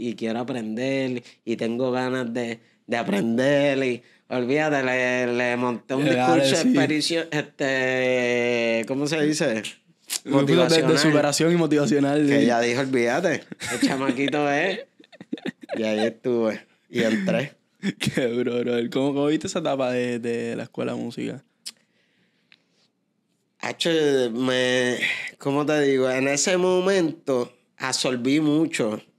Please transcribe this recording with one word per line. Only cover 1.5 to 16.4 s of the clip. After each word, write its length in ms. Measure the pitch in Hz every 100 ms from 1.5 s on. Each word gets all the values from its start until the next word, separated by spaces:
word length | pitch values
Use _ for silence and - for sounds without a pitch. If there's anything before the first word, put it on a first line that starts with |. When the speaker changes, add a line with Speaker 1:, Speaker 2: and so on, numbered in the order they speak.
| 113
Speaker 1:
tengo 340 | 117 117 127
ganas 420 | 127 127 127 117
de, 280 | 123 117 117 _ _ -
de 100 | 117
aprender". 840 | 113 202 117 117 135 143 143 135
Y 200 | 131 117 - _ -
olvídate, 540 | 123 123 147 156 143
le, 440 | 127 127 127 127 123 120
le 220 | 123 120
monté 380 | 123 113 - 135
un 120 | 147
Speaker 2:
Eh, 60 | 123
dale, 280 | 127 165
Speaker 1:
discurso 200 | 175 170
Speaker 2:
sí. 60 | -
Speaker 1:
expericio-, 580 | 147 151 151 147 165 160
este, 1500 | 151 143 - 139 131 131 127 127 127 120 120 120 120 117 113 113
¿cómo 180 | 135 147
se 160 | 156
dice? 420 | 151 151 147 113 101 - _ _ - -
Speaker 2:
Un 0 |
discurso 0 |
de, 80 | -
de 100 | 139
Speaker 1:
Motivacional. 560 | 143 170 165 165 - 143
Speaker 2:
superación 520 | 156 147 147 143 165
y 40 | 175
motivacional, 640 | 156 147 123 139 139 151 143
Speaker 1:
Que 100 | 143
Speaker 2:
sí. 40 | 120
Speaker 1:
ella 140 | 117
dijo, 180 | 120 120
"Olvídate, 640 | 135 131 117 143 180 135 - - -
el 60 | - 269
chamaquito 640 | 135 135 123 139 151 147
es". 300 | 143 190 202 - _ - - - - - - - 113
Y 60 |
ahí 160 | 110 107 110
estuve. 580 | - 131 120